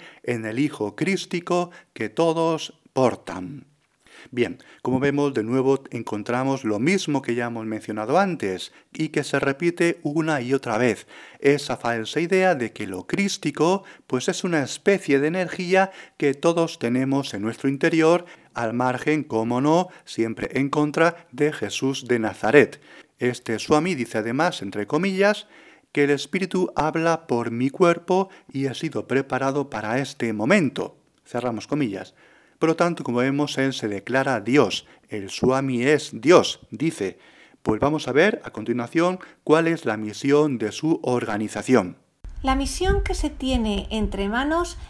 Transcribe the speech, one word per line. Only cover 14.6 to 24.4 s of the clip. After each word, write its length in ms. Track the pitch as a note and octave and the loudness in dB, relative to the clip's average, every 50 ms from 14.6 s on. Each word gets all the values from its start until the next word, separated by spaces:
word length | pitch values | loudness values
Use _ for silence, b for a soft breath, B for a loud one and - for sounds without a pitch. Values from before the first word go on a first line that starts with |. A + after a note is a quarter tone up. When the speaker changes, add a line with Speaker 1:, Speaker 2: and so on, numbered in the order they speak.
Speaker 1:
especie 580 | C3+ - - - - G3 G3+ F#3+ - - C#3 C3+ | -2 -2 -6 0 2 2 2 2 2 2 2 2
de 80 | C#3+ D#3 | 2 2
energía 640 | E3+ F#3+ F3+ E3+ - - F#3 F3 F#3 F#3+ F#3+ F#3 B B B B B - | 0 -2 -4 -4 -6 -6 -2 2 4 4 2 2 B B B B B -2
que 160 | D3+ C#3+ C3+ | 0 0 0
todos 460 | - - E3+ E3+ E3+ E3 D#3+ - - | 2 2 2 2 2 0 -2 -2 -4
tenemos 540 | - A#2 A#2+ B2+ C3 C3+ C3+ C#3 C3+ - - | -2 0 0 0 0 0 0 -2 -2 -4 -6
en 100 | G2 G2+ | -4 -4
nuestro 260 | A2+ A2+ - - C3+ | -4 -4 -2 -2 -2
interior, 560 | C#3 C3+ - E3 E3+ D#3+ D#3+ D#3+ E3+ F3+ F3 B B B B B B | -2 2 0 2 4 6 6 6 6 4 2 B B B B B B
al 200 | A2+ A#2+ A2 A2+ | -4 -4 -2 0
margen, 500 | A#2+ B2+ B2+ B2+ B2 - D3+ D3+ D#3 C3+ | 0 0 0 0 -2 0 0 0 0 -2
cómo 380 | - A#2 A2+ A2+ A#2 A#2+ B2 | -2 -2 -2 0 0 0 0
no, 260 | C#3 D3 D#3+ F3 F#3 F3+ B B B | 2 4 4 4 2 0 B B B
siempre 460 | - - - A2+ A2+ A2 - G#2 - | -12 -4 -4 -2 -2 -2 -6 -6 -4
en 180 | - B2+ C#3 C#3 | -2 -2 -2 0
contra 560 | - D3+ D3+ D3 C#3 D#3+ E3 E3+ E3+ - - _ | 0 0 0 0 2 2 2 2 2 -2 -16 _
de 220 | B2 B2 D3 D#3 D3+ | -4 -2 -2 -2 -2
Jesús 520 | - G#2+ G2+ - - C#3 C3+ C3+ C3 B2+ | -4 -6 -6 -6 -4 -2 -2 -4 -4 -2
de 140 | A#2 B2 A#2 | -2 0 0
Nazaret. 640 | A2 G#2 F#2+ - - G#2+ C3 D3 A#2 - - - B B B B B B B - | 0 -2 -4 -2 0 6 8 8 8 8 2 -12 B B B B B B B -4
Este 380 | - B2 A#2+ - - - A2+ G#2+ | -2 -2 -2 -4 -4 -4 -4 -4
Swami 380 | - - D#3 D3+ D#3+ F#3 F#3 | 0 2 2 2 2 0 -2
dice 220 | C3 A#2+ - - A2 | -4 -4 -4 -4 -4
además, 440 | G#2+ A#2 A#2 C#3 | -4 -2 -2 0